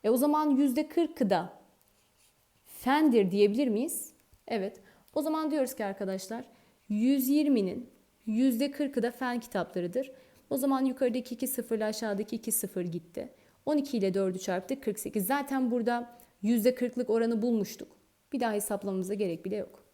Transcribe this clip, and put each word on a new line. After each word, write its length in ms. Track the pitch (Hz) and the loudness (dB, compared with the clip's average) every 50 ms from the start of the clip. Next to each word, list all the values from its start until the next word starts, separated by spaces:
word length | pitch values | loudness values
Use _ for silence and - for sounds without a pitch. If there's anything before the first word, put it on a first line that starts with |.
| - | 4
E, 60 | 208 | 4
o 60 | 233 | 4
zaman 340 | 247 269 294 294 302 311 302 | 4 4 4 4 2 4 4
yüzde 380 | 277 254 294 277 240 294 294 302 | 4 4 4 4 2 0 -2 0
kırkı 420 | - 339 339 311 - - 262 196 | 0 0 0 0 0 -2 0 2
da 220 | 190 170 180 185 - - - _ _ _ _ _ _ _ _ _ _ _ _ _ _ _ _ _ _ _ _ | 2 0 0 -4 -12 -20 -20 _ _ _ _ _ _ _ _ _ _ _ _ _ _ _ _ _ _ _ _
fendir 640 | - - - - 247 269 302 311 302 233 226 196 185 | -20 -20 -6 0 2 2 4 6 6 6 6 4 4
diyebilir 380 | 185 202 208 208 208 240 294 262 | 4 4 4 4 4 2 2 2
miyiz? 440 | 214 214 262 339 - - - - _ _ _ _ - _ _ - | 2 0 0 -2 -4 -8 -10 -12 _ _ _ _ -20 _ _ -6
Evet. 320 | 233 214 190 202 - - - - - _ _ _ _ | -4 -4 -4 -6 -8 -12 -20 -20 -20 _ _ _ _
O 80 | 302 | -2
zaman 280 | 285 320 311 320 311 311 | -2 0 -2 -2 -2 0
diyoruz 240 | 285 302 262 254 262 | 0 0 0 -2 -2
ki 100 | - 220 | -6 -6
arkadaşlar 600 | 196 196 - 202 190 190 190 - - 220 233 262 - - _ _ _ _ _ _ _ | -6 -4 -4 -4 -4 -4 -6 -6 -8 -10 -10 -10 -14 -20 _ _ _ _ _ _ _
yüz 400 | 208 214 226 254 277 277 247 254 | -2 2 4 4 4 4 2 4
yirminin 640 | 277 294 302 294 269 226 196 180 - - - - - _ _ _ _ _ _ | 4 4 4 4 4 4 2 0 -4 -6 -10 -14 -20 _ _ _ _ _ _
yüzde 440 | 220 214 226 262 269 240 226 285 277 | -2 0 2 4 4 4 2 0 -2
kırkı 320 | 285 - 294 277 277 247 | -2 -2 -4 -2 0 0
da 80 | 220 240 | -2 -2
fen 300 | 240 - 262 247 240 247 | -2 -4 -6 -4 -4 -4
kitaplarıdır. 720 | 233 - - 196 170 - - 185 175 175 175 247 269 269 - - - - _ - _ _ | -6 -4 -4 -4 -4 -2 -4 -4 -4 -2 -2 -4 -4 -4 -10 -20 -20 -20 _ -20 _ _
O 60 | 269 | -4
zaman 280 | 269 254 277 269 262 262 | -2 0 2 2 2 2
yukarıdaki 500 | 269 254 262 277 247 226 254 247 - 247 | 0 0 0 0 0 0 -2 -4 -6 -6
iki 140 | 226 262 247 | -6 -4 -4
sıfırla 360 | - - 226 - 226 214 214 | -4 -6 -4 -4 -2 -2 -2
aşağıdaki 520 | 214 214 - 233 220 202 190 214 - - | -2 -4 -4 -4 -4 -2 -4 -4 -6 -6
iki 160 | 220 - 226 | -6 -4 -4
sıfır 300 | 214 - - 190 - 185 | -4 -4 -4 -4 -6 -6
gitti. 500 | 180 175 165 175 - - _ - - 254 - _ _ _ _ _ _ | -6 -4 -6 -8 -10 -10 _ -10 -10 -10 -12 _ _ _ _ _ _
On 100 | - 302 | 0 0
iki 220 | 294 277 277 - 233 | 0 0 0 -2 -2
ile 160 | 190 190 180 | 0 0 0
dördü 240 | 196 196 190 180 185 | 0 0 0 -2 -4
çarptık, 440 | - - 185 180 190 - 269 269 | -4 -4 -4 -4 -4 -6 -8 -4
kırk 160 | - 226 202 - | -4 -6 -6 -4
sekiz. 280 | - - - 214 190 | -8 -4 -4 -2 -2
Zaten 440 | 202 269 285 277 277 269 269 262 240 | 0 0 -2 -2 -2 -2 0 0 2
burada 480 | 233 247 226 226 240 240 240 - - - - _ _ _ | 0 0 0 0 -2 -2 -4 -8 -14 -20 -20 _ _ _
yüzde 320 | - 208 240 233 208 254 247 | 0 2 2 4 4 4 2
kırklık 360 | - 247 240 240 247 247 - | 2 -4 -4 -2 -4 -2 2
oranı 320 | 214 226 233 233 233 214 | 2 2 2 2 2 0
bulmuştuk. 540 | 220 247 233 220 202 196 - - - - - _ _ _ _ _ _ _ | 2 2 2 2 0 -2 -6 -14 -16 -18 -18 _ _ _ _ _ _ _
Bir 80 | - 262 | -4 -2
daha 120 | 247 226 | 0 0
hesaplamamıza 600 | 214 208 202 - 214 202 202 196 190 190 185 185 208 | 0 -2 -2 -2 -4 -4 -4 -4 -2 -2 -2 -4 -2
gerek 300 | 202 208 180 165 170 - | -2 -2 -2 -2 -4 -6
bile 120 | 190 202 | -6 -6
yok. 280 | 208 185 - - - - _ | -6 -6 -8 -12 -20 -20 _